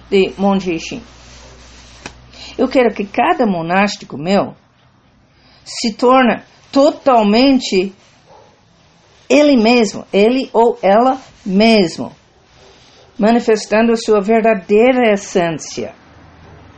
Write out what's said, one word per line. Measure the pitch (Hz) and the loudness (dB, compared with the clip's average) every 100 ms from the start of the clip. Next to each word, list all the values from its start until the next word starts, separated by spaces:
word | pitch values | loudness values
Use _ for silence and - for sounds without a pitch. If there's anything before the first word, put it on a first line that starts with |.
| - | -2
de | 196 185 - | 0 0 0
Monge | 196 196 185 165 | -2 -2 -4 -8
Shin. | - 127 113 - - - - - - - - - - - - - - - | -8 -14 -16 -20 -20 -20 -20 -20 -20 -20 -20 -20 -20 -20 -20 -20 -16 -6
Eu | 262 | -2
quero | 277 233 | 0 0
que | 202 | -2
cada | 202 - 302 349 226 | -8 -4 -2 0 -2
monástico | 175 165 190 202 - - 131 | -2 -2 -2 -2 -4 -14 -10
meu | 165 196 123 - _ _ _ _ _ _ _ _ _ _ | -4 -2 -2 -10 _ _ _ _ _ _ _ _ _ _
se | - - 233 | -18 -8 -8
torne | 214 247 262 240 151 - _ _ | -2 2 4 2 -2 -8 _ _
totalmente | 277 294 311 285 240 208 220 277 262 - 190 190 - _ _ _ - _ _ _ _ _ _ _ _ - | 0 0 0 0 2 2 2 2 0 0 -4 -4 -10 _ _ _ -20 _ _ _ _ _ _ _ _ 0
ele | 269 294 262 | 2 4 2
mesmo, | 214 247 208 - - | 2 2 0 -4 -4
ele | 196 214 262 240 | 0 2 0 -2
ou | 214 233 233 | 0 0 0
ela | 185 208 262 277 - _ | 2 2 2 -2 -10 _
mesmo, | 202 190 226 220 170 - 120 - _ _ _ _ - - _ _ _ - | -4 2 4 4 0 -4 -14 -14 _ _ _ _ -20 -20 _ _ _ -4
manifestando | 208 233 233 214 - 208 233 | 0 0 0 -2 0 0 0
a | 226 | 0
sua | 220 214 | 0 0
verdadeira | 202 226 220 208 - 208 247 254 226 | 2 0 0 -2 0 2 2 2 0
essência. | 196 - 190 170 151 - - 95 - _ - - - - - - | 0 -2 -2 -2 -6 -12 -12 -12 -14 _ -20 -20 -20 -20 -20 -20